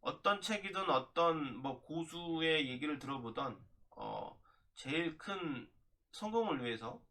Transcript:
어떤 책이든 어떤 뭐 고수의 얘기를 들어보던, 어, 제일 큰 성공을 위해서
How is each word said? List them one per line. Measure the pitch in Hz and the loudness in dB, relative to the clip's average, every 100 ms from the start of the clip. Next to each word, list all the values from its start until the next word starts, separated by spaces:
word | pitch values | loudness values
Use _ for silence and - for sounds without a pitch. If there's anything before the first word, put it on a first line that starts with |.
어떤 | 127 135 196 202 | -4 0 2 2
책이든 | 208 208 196 180 185 | 2 -2 -2 -2 4
어떤 | 131 127 - 170 160 139 117 | 4 4 4 6 6 0 -2
뭐 | 135 123 | -4 -4
고수의 | - 160 165 170 170 165 165 156 139 | -4 -4 -4 -6 -2 2 4 4 2
얘기를 | 127 151 143 | -2 -2 -2
들어보던, | - 135 117 113 139 107 - - - | -4 -4 -4 -4 -4 -6 -14 -20 -20
어, | - 107 104 - - - _ _ - | -10 -6 -4 -6 -12 -20 _ _ -12
제일 | 131 156 170 156 | -2 0 0 -2
큰 | - 196 170 127 - _ _ _ _ | -6 -4 -2 -4 -6 _ _ _ _
성공을 | - 214 226 220 143 120 | -8 -2 2 2 0 -2
위해서 | 113 113 120 - | -4 -6 -10 -16